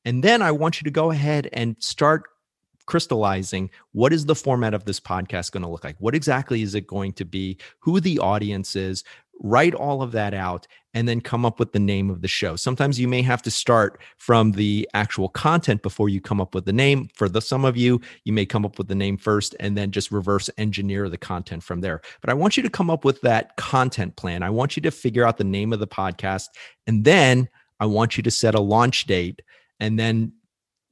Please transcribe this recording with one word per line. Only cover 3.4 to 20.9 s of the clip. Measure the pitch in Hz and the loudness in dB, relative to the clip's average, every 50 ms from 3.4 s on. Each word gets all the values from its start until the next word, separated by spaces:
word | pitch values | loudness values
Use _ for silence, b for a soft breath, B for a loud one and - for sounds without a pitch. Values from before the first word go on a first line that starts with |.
| 95 - - 95 95 92 b b b b | -4 -4 -4 -6 -6 -6 b b b b
what | - 101 117 139 | 0 2 4 4
is | 165 160 147 | 4 2 2
the | 147 156 | 0 0
format | - - 139 131 123 120 110 104 | 0 0 0 0 2 0 0 -2
of | 104 - | -2 -4
this | 104 95 - | -6 -8 -8
podcast | - - 90 90 92 - - 90 85 - | -6 -6 -4 -4 -4 -4 -6 -6 -6 -6
gonna | - 95 90 85 | -8 -8 -8 -8
look | 82 82 - | -10 -10 -10
like? | 71 76 - | -12 -10 -4
What | 95 110 135 | -2 -2 0
exactly | 160 139 151 131 131 135 - 127 113 | 0 0 0 0 0 -2 -2 -4 -2
is | 110 101 98 | -2 -2 -4
it | 104 92 - | -6 -6 -6
going | 90 98 98 98 | -6 -6 -6 -6
to | 95 - 98 | -6 -8 -10
be? | 85 90 95 95 95 92 B B B B B | -8 -6 -6 -6 -6 -8 B B B B B
Who | - 160 170 190 | -2 0 0 2
the | 165 190 165 - | 2 0 0 0
audience | - 92 104 107 104 104 101 98 98 - - | 0 0 0 0 -2 -4 -4 -6 -6 -6 -6
is? | 98 95 95 95 92 - B B B B B _ - | -6 -4 -4 -6 -8 -10 B B B B B _ -8
Write | - 101 110 123 156 175 175 | -2 2 4 4 4 4 2
all | - - 143 143 135 | -2 -2 -4 -2 -4
of | 135 120 | -4 -4
that | 113 110 104 101 101 | -4 -4 -4 -2 -4
out | 95 92 90 90 87 - b b b b b | -4 -6 -6 -6 -8 -10 b b b b b
and | - 117 117 120 | -4 -2 0 0
then | 117 117 | 0 -2
come | 117 - - 117 120 | -4 -4 -2 0 0
up | 120 113 - | 0 0 0
with | 113 - | -2 -2
the | - 104 | 0 0
name | 101 98 101 98 98 98 | 2 2 2 0 0 -2
of | 95 87 | -2 -4
the | 87 92 | -4 -4
show. | - - - 90 80 | -4 -4 -4 -4 -4
Sometimes | 90 - 135 131 - 143 139 139 123 | -4 -4 -4 0 0 0 0 0 0
you | 123 127 | 0 0
may | 123 123 | 0 0
have | 123 123 123 120 | 2 2 0 0
to | - 117 | -2 -4
start | - - - - 120 113 104 98 - B B B B B | -4 -2 2 4 4 4 4 2 -2 B B B B B
from | - - 120 113 110 110 | 0 4 6 6 6 4
the | 101 98 107 104 104 104 - - | 4 2 0 0 0 0 -2 -2
actual | - 101 104 104 - - 95 95 | -2 -2 -2 -2 -2 -4 -4 -4
content | - - - 151 165 175 - - 107 107 | -4 -2 0 2 2 2 2 2 0 0
before | - 95 - - 107 104 | -2 -4 -2 0 0 0
you | 98 95 | 0 -2
come | 95 - 107 101 | -2 -2 -2 -2
up | 92 - - | -2 -2 -4
with | 95 90 | -6 -4
the | 101 101 | 0 0
name. | 120 135 139 143 135 127 - _ | 2 4 4 2 2 0 -6 _
For | - 113 | -2 -2
the, | 95 90 110 | 0 0 -2
some | - - 139 131 135 | -2 -2 -2 0 0
of | 131 120 | 0 2
you, | 120 123 123 123 120 120 B B B B | 2 2 2 2 2 0 B B B B
you | 110 107 | -2 -2
may | 110 98 | 0 -2
come | - - 107 104 | 0 -2 -2 -2
up | 101 - | -2 -4
with | - 98 95 | -6 -6 -4
the | 98 | -2
name | 98 98 98 98 | -2 -2 -2 -2
first | 101 - 110 104 104 101 - - - | -2 -2 0 0 0 0 -4 -8 -6
and | - 101 101 104 | -6 -4 -2 -2
then | 101 98 | -2 -2
just | 98 104 92 - | -4 -4 -4 -4
reverse | 104 104 95 98 101 98 - - - - | -4 -4 -2 0 0 0 -2 -4 -6 -4
engineer | 107 107 98 101 101 98 | -4 -4 -4 -4 -4 -4